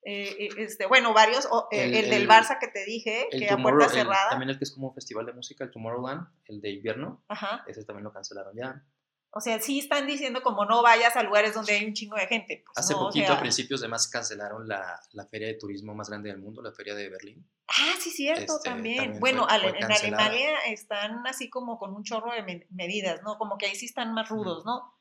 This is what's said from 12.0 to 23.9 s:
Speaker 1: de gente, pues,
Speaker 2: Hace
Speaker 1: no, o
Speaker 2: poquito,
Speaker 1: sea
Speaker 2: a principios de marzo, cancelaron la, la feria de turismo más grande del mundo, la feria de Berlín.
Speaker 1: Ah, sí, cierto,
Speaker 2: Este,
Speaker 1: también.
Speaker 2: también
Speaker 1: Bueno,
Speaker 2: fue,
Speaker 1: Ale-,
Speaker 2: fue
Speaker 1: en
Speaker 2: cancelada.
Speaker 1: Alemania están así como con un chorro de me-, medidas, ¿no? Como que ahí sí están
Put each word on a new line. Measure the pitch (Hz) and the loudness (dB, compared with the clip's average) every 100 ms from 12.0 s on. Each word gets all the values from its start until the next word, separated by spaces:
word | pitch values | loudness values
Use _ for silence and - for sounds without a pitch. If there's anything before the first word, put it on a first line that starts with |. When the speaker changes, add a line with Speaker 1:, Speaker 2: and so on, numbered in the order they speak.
| 208 214 | -6 -4
Speaker 1:
de | 185 | -2
gente, | 226 - - _ | -2 -4 -12 _
pues, | - | -4
Speaker 2:
Hace | - | 0
Speaker 1:
no, | 147 | 0
o | 143 | 0
Speaker 2:
poquito, | - 196 | 2 4
Speaker 1:
sea | - | 4
Speaker 2:
a | |
principios | 123 110 127 135 | 2 -2 -2 -4
de | 117 | -4
marzo, | 113 - | -2 -2
cancelaron | 123 110 104 101 107 113 | -2 -6 -8 -10 -10 -6
la, | 101 95 85 _ | -6 -6 -12 _
la | 104 98 | -18 -12
feria | 110 110 | -8 -8
de | |
turismo | 110 104 101 104 | -8 -10 -10 -10
más | 107 104 | -12 -10
grande | 104 104 | -10 -10
del | 98 | -12
mundo, | 98 110 | -14 -14
la | 117 | -16
feria | 104 101 104 | -14 -12 -10
de | 101 | -10
Berlín. | 92 101 127 - _ - | -12 -18 -20 -20 _ -2
Speaker 1:
Ah, | - 302 370 | 2 2 0
sí, | 349 | -4
cierto, | - 285 330 403 311 | -4 -2 -2 -2 -4
Speaker 2:
Este, | 302 | -4
Speaker 1:
también. | 233 226 240 | -6 -4 -4
Speaker 2:
también | 262 208 | -4 0
Speaker 1:
Bueno, | 247 254 | 0 2
Speaker 2:
fue, | 220 | 4
Speaker 1:
Ale-, | 214 190 | 4 2
Speaker 2:
fue | 190 | 0
Speaker 1:
en | 208 | 2
Speaker 2:
cancelada. | 214 208 208 214 | 2 2 2 2
Speaker 1:
Alemania | 233 285 302 - | 2 0 0 -2
están | 214 - 208 208 226 247 | -6 -8 -6 -4 -6 -8
así | 262 240 | -8 -8
como | 254 247 233 | -8 -8 -10
con | 196 | -10
un | 196 | -12
chorro | 208 220 233 | -8 -6 -4
de | 240 | -6
me-, | 196 175 - | -8 -12 -12
medidas, | 185 175 208 190 165 | -10 -4 -2 -2 -4
¿no? | 196 208 | -6 -6
Como | 214 196 | -6 -4
que | 202 | -4
ahí | 202 | -6
sí | |
están | 240 | -10